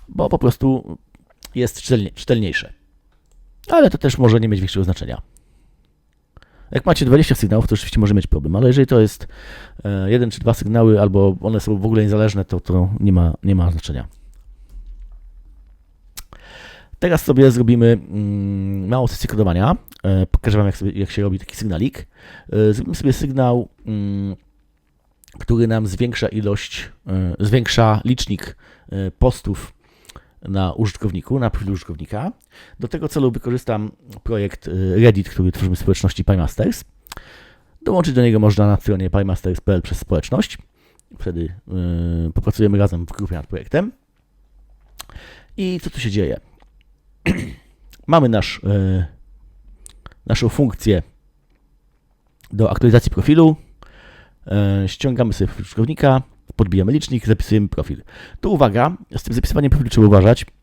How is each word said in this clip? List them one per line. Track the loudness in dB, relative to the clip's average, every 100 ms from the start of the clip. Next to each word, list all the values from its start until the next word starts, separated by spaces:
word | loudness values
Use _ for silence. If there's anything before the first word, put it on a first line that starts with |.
| -14
bo | -4 -2
po | 0
prostu | 0 0 -2 -2 -6 -18 _ _ _ _ -12 -4
jest | -4 -4
czytelnie-, | -2 -2 -2
czytelniejsze. | -8 -2 -2 -2 -6 -10 -18 _ _ _ _ _ _ -20 _ 0
Ale | 4 4
to | 4
też | -2 4
może | 4 4
nie | 2
mieć | -2
większego | -2 -2
znaczenia. | -2 -2 -6 -12 -16 _ _ _ _ _ _ _ _ _ _ _ _ _ -6
Jak | -4 0
macie | 2 4
dwadzieścia | 4 4 2
sygnałów, | 2 2 2
to | -2
oczywiście | -2 0
może | 2
mieć | 2 2
problem, | -2 -2 2
ale | 4
jeżeli | 4 4
to | 4
jest, | 4 0 -18 -18 -20 -20 -20 -12
e, | -6 -4 0
jeden | 0 0
czy | -2
dwa | -2
sygnały, | -2 0 4 4 4
albo | 4 4 2 2
one | -2 -4
są | -2 -2
w | 0
ogóle | 0
niezależne, | 2 2 0 -2 -4
to, | -6
to | -2 0 0 0
nie | 2
ma, | 2 2 0
nie | 0 0
ma | 0
znaczenia. | -2 -6 -10 -10 -18 -20 -20 -20 -20 -20 -20 -20 -20 -20 -20 -20 -20 -20 -20 -20 _ _ _ _ -20 -20 -20 -20 -20 -20 -20 -20 -4
Teraz | 0 0
sobie | 2 6 6
zrobimy, | 6 4 6 6
mm, | 4 0 -6 -4 -4 -4 -4 -4 -4 -2
małą | -2 -2
sesję | -4 -6
kodowania. | 0 0 2 2 0 -4 -6
E, | 0 0 2
pokażę | 0 0 2
wam, | 0
jak | -2
sobie, | -6
jak | -4 -6
się | -2
robi | -4 -4
taki | -8 -10
sygnalik. | -6 -4 -4 -6 -20 _ -20 -20 -6
E, | 2 2
zrobimy | 2 -4 -4
sobie | -2
sygnał, | 0 -2 0 0 0 -4 _ -8
mm, | -6 -4 -4 -6 -10 _ _ _ _ _ _ _ _ _ -12
który | -2 0 2
nam | 0 -2
zwiększa | -4 -4 -2 -4
ilość, | -4 -4 -4 -6 -14 -16 -16 -6
e, | -4 -4 -2
zwiększa | 0 0 0 2 2 2 0
licznik, | -2 -2 -6 -10 -18 _ _ -12
e, | -8 -6
postów | 0 0 0 -6 -8 -10 -20 _ _ _ -20 _ _
na | -6 -2 -2
użytkowniku, | -2 -4 -4 -6 -6 -4 -2
na | -2
profilu | -4 -6
użytkownika. | -8 -8 -14 -10 -8 -8 -10 _ _ -20 -12
Do | -10
tego | -6 -4
celu | 0 0
wykorzystam | 0 -6 -6 -4 -6 -6 -12 -20 -12
projekt, | -6 -4 -4 -8 -8
e, | -4 0 6
Reddit, | 6 4 -2
który | -2 0
tworzymy | 0 -2 -2
w |
społeczności | 0 0 0 -2
PyMasters. | 0 0 -2 -2 -4 -4 -12 _ -20 -20 -20 -20 -20 _ _ _
Dołączyć | -4 0 0
do | 2
niego | 4 4
można | 4 4 2
na | 2
stronie | 0 -2 -2
pymasters | -2 -2 -2 -4 -4
p | 0
l | -2
przez | -2 -8
społeczność. | -2 -4 -2 -4 -4 -8 -20 _ _ _ _ -12
Wtedy, | -10 -8 -8 -10 -10 -6 -4 -4 -4 -4 -4
e, |
popracujemy | -4 -2 0 2 4
razem | 0 0 -8
w |
grupie | -10 -8 -8
nad | -10
projektem. | -12 -4 -4 -4 -10 _ _ _ _ _ _ _ _ _ -20 -20 -20 -20 -20 _ -8
I | -6 -6
co | -8
tu | -8
się | -4
dzieje? | -2 -2 -6 _ _ _ _ _ _ _ _ -4
<clears throat> | -4 -6 -14 _ _ -20 -12 0
Mamy | 2 4
nasz, | 0 -2 -6
e, | -2 0 0 0 -2 -8 -20 -20 -20 _ -20 -20 -20 -20 -20 _ -4
naszą | 0 0
funkcję | 0 -2 0 0 0 -2 _ _ _ _ _ _ _ _ _ _ _ _ _ -10
do | -2 0
aktualizacji | 4 6 6 4
profilu. | -2 2 6 6 4 -8 _ -20 -20 -20 -20 _ _ -4
E, | 0 0 0 -2
ściągamy | -4 -4 -2 -2
sobie | -2 -4
profil | -6
użytkownika, | -10 -4 -2 0 2 2 -2 _ -12 -2
podbijamy | 0 2 2
licznik, | 0 -2 -4 0
zapisujemy | 0 2 0 0
profil. | -4 -8 -10 -14 -20 -20 -6
Tu | -2
uwaga, | 2 2 4 0 -2 -10 -10
z |
tym | -6
zapisywaniem | -4 -2 0 2
profilu | 2 2
trzeba | 6 8
uważać, | 8 6 4 -2 _